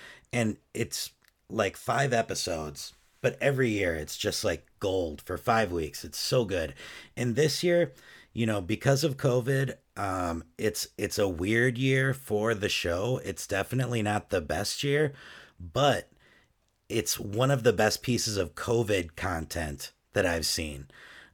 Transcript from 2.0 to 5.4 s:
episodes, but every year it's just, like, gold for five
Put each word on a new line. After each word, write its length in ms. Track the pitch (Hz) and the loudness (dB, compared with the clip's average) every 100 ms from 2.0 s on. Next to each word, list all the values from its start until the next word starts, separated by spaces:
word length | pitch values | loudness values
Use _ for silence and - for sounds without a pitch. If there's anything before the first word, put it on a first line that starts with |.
| 139 | 2
episodes, 800 | 117 113 90 92 80 76 71 - - _ _ | 2 0 -2 -2 -4 -4 -10 -14 -16 _ _
but 160 | 123 - | -2 2
every 280 | 135 131 127 | 0 2 2
year 240 | 104 90 80 | 2 0 -2
it's 220 | 78 - | -6 -4
just, 260 | 104 - | -2 0
like, 240 | 101 82 _ _ | -2 -2 _ _
gold 420 | 98 95 80 73 | 0 0 -2 -6
for 160 | - | -8
five 340 | 90 | -4